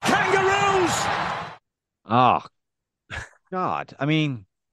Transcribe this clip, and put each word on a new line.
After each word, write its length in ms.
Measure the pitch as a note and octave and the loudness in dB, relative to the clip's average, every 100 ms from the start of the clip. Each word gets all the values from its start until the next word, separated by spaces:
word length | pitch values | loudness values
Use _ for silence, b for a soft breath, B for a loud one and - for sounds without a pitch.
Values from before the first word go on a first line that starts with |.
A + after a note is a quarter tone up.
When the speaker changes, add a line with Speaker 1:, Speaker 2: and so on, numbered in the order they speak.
Speaker 1:
Kangaroos! 880 | - G4+ F#4+ G4 F#4+ G4 G4+ F#4+ E4+ - - - - - - - _ _ _ _ - | 0 2 2 2 2 2 2 2 2 0 -2 -4 -4 -8 -12 -18 _ _ _ _ 0
Speaker 2:
Ah, 400 | A#2 B2 E2+ - - _ _ _ _ _ B B B _ | 4 4 2 -2 -16 _ _ _ _ _ B B B _
God. 440 | F#3 E3+ D2 C#2+ - | -6 -4 -4 -6 -6
I 60 | C#3 | 0
mean, 400 | D#3 D3+ A#2+ G2 _ _ | 0 0 -4 -12 _ _